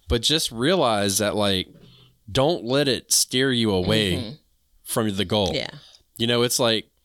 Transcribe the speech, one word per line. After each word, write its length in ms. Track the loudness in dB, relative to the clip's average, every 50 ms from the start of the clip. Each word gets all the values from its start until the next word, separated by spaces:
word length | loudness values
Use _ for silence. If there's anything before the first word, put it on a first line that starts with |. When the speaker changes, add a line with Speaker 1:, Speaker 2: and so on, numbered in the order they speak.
| _ -4
Speaker 1:
but 140 | -2 -2
just 280 | 0 0 0 0 -2 -4
realize 680 | -4 -2 0 0 2 2 2 2 2 2 0 0 0 0
that, 180 | 0 0 0
like, 320 | 0 0 0 0 -2 -4 -6 -12 -20 -20 -20 -20 -20 -20 -20 _ _ _ -4
don't 340 | -2 0 0 0 0 -2 -4
let 240 | -2 0 0 2 0
it 240 | -2 -2 -2 -2
steer 400 | 0 0 0 0 0 0 2 2
you 180 | 2 2 2 2
away 440 | 2 2 2 2 2 2 2 2 0
Speaker 2:
Mm-hmm. 140 | -2 -4 -8 -14 -18 _ _ _ _ _ _ _ _ _
Speaker 1:
from 300 | -6 -4 -2 -2 -2 -2
the 80 | -2 -2
goal. 280 | 0 0 0 2 0 0
Speaker 2:
Yeah. 160 | -2 -6 -8 -12 -16 -20 -20 -20 _ _ _ _
Speaker 1:
You 100 | -4 -2
know, 160 | 0 2 2
it's 160 | 2 2 2 0
like 280 | 2 2 0 0 -4 _ _ _